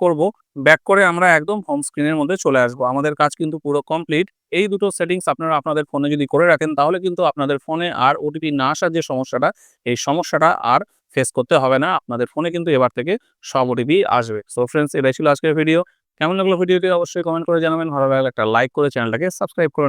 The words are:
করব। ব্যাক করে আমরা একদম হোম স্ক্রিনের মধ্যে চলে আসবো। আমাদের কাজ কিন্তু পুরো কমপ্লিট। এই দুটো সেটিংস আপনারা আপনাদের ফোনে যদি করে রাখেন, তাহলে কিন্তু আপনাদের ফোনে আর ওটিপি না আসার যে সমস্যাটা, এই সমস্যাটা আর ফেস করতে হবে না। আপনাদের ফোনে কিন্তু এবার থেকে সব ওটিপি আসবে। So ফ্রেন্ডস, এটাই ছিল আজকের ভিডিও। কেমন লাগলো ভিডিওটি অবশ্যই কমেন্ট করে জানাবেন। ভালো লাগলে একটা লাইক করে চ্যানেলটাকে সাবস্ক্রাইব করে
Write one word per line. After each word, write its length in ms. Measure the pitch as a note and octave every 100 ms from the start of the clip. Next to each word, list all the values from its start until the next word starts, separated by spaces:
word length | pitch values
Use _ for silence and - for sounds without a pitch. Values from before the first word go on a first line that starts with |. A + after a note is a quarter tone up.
করব। 180 | F3+ D3+ F#3+ - _ C#3+ C3+
ব্যাক 140 | D#3+ -
করে 140 | G3 F#3
আমরা 160 | E3+ F3+ D#3+
একদম 200 | D3+ G#3+ F3
হোম 140 | D3 -
স্ক্রিনের 300 | - D3 D#3
মধ্যে 160 | D3 F#3+
চলে 160 | D#3 C3 A#2+
আসবো। 160 | B2+ B2
আমাদের 200 | C#3 D3+ D3
কাজ 100 | D3 -
কিন্তু 160 | D#3+ D#3
পুরো 160 | C#3+ D3 -
কমপ্লিট। 360 | D#3+ E3 D3+ G3+ _ _ E3+
এই 60 | G3+
দুটো 140 | G3 G3+ -
সেটিংস 260 | E3+ F3+ D#3+
আপনারা 220 | C#3+ D#3+ D3+
আপনাদের 240 | D#3 D3+ D3
ফোনে 160 | C#3+ D3
যদি 100 | D3 C#3
করে 120 | D3 F3
রাখেন, 180 | D3+ D#3 C#3+
তাহলে 200 | D3+ F3+
কিন্তু 180 | F#3 F3 D#3+
আপনাদের 260 | D3 C#3 C#3
ফোনে 240 | - D#3+ F3 - C3
আর 80 | D3 D3
ওটিপি 220 | D#3 D#3 C#3+
না 60 | C3
আসার 160 | D#3 F3 E3
যে 60 | -
সমস্যাটা, 380 | C3 C3 B2+ D#3 - _ _ A#2+
এই 100 | A#2+ -
সমস্যাটা 440 | D3 - D#3 D#3+ - A#2
আর 80 | C#3 G3+ _ _
ফেস 140 | C3+ B2+ -
করতে 180 | B2 D#3
হবে 160 | C3 C3+
না। 40 | E3 E3+
আপনাদের 280 | - A#2+ A#2+
ফোনে 160 | - E3+
কিন্তু 160 | E3+ E3 C3+
এবার 140 | B2 -
থেকে 140 | C#3 A3+ - _ -
সব 140 | C3+ B2+
ওটিপি 240 | B2 B2 F#3 - B2
আসবে। 220 | A2+ G#2+ -
So 60 | - B2
ফ্রেন্ডস, 200 | D#3 D3 D#3
এটাই 160 | C3 B2+
ছিল 100 | D#3
আজকের 220 | C#3+ D#3+ D#3
ভিডিও। 200 | D#3 E3 F3+ _ _ _
কেমন 140 | D#3 F#3+
লাগলো 140 | F#3+ F3+
ভিডিওটি 260 | F3+ F3+ F#3 F3
অবশ্যই 260 | E3+ F3+ E3
কমেন্ট 180 | E3 E3
করে 100 | E3
জানাবেন। 240 | D#3+ D#3+ D#3+
ভালো 120 | C#3+ C3+
লাগলে 160 | C3+ C3
একটা 120 | A#2+ A2
লাইক 160 | A2+ B2+ -
করে 120 | C#3+
চ্যানেলটাকে 320 | C3 A#2 A#2 F3+ -
সাবস্ক্রাইব 320 | G3 - D#3+
করে 120 | -